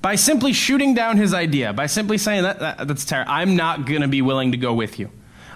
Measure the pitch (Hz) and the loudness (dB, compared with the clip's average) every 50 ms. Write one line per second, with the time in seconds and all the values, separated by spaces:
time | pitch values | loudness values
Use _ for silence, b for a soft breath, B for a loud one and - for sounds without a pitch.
0 | - 190 208 196 - - 311 254 247 277 233 - - - 269 269 277 269 262 240 | 0 0 0 2 4 4 4 4 2 2 0 0 0 2 2 2 4 2 2 2
1 | 226 226 226 202 208 196 202 180 170 160 143 143 123 107 101 113 143 147 - 214 | 2 2 2 4 4 4 2 0 0 0 0 0 0 -2 -2 -2 -2 -2 -2 -2
2 | 214 202 214 214 208 214 208 196 175 190 190 - 147 156 - - 123 143 147 139 | -2 0 -2 -2 0 0 0 0 0 0 -2 -4 -6 -6 -6 -6 -6 -6 -4 -6
3 | - - 151 135 127 - 143 151 170 196 190 175 160 165 165 156 139 123 151 151 | -4 -4 -4 -4 -2 0 -2 0 2 2 2 2 2 0 -2 -2 -2 -2 -2 0
4 | 143 135 135 139 131 131 135 135 131 127 123 123 127 123 117 113 110 104 - - | 0 0 0 2 2 2 0 2 0 0 0 0 -2 -2 0 -2 -2 -4 -6 -10
5 | 98 107 - - B B B B B B B | -12 -12 -12 -20 B B B B B B B